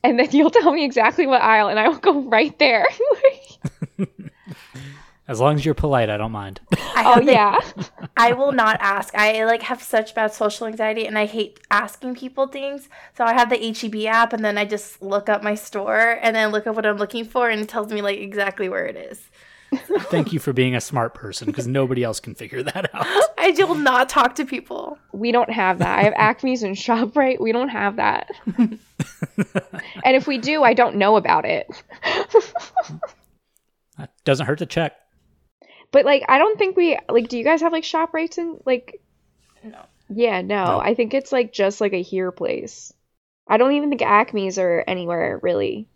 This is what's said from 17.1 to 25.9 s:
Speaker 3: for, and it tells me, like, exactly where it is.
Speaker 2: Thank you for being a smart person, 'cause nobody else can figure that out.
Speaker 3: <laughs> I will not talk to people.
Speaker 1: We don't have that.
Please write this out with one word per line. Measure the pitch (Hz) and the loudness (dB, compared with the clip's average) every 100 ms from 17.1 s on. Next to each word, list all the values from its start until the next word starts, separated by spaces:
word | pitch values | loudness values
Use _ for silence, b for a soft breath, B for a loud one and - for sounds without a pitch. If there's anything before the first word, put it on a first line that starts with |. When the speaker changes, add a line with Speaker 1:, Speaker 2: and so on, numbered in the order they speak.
| 233 | -8
Speaker 3:
for, | 226 254 240 | -6 -2 0
and | 214 | -2
it | 214 | -4
tells | 233 208 | -6 -6
me, | 214 | -4
like, | 202 202 | -4 -6
exactly | 202 202 196 190 185 | -8 -4 -4 -4 -4
where | 98 87 | -4 -6
it | - | -10
is. | 78 - - B B B B 262 - 403 - | -16 -18 -20 B B B B -8 -4 -4 -2
Speaker 2:
Thank | 170 147 | -2 -2
you | 156 | -4
for | - | -2
being | 127 127 123 | 0 0 -2
a | |
smart | - 139 113 - | -4 -4 -4 -6
person, | 104 - 123 | -14 -8 -8
'cause | - 123 | -6 -4
nobody | 135 131 127 | -2 -2 -2
else | 117 107 | -2 -4
can | - - | -12 -16
figure | 110 127 | -12 -8
that | 139 190 185 | -8 -6 -6
out. | - - | -6 -2
Speaker 3:
<laughs> | 403 640 - | 0 0 2
I | 359 320 | 0 2
will | 370 302 | 0 2
not | 285 247 262 | 2 2 2
talk | 294 247 262 | 2 2 0
to | 262 | -6
people. | 247 - - - 294 _ | -8 -10 -12 -10 -14 _
Speaker 1:
We | 196 233 | -6 0
don't | 240 - | 2 0
have | 220 190 180 | 0 0 0
that. | 180 | 0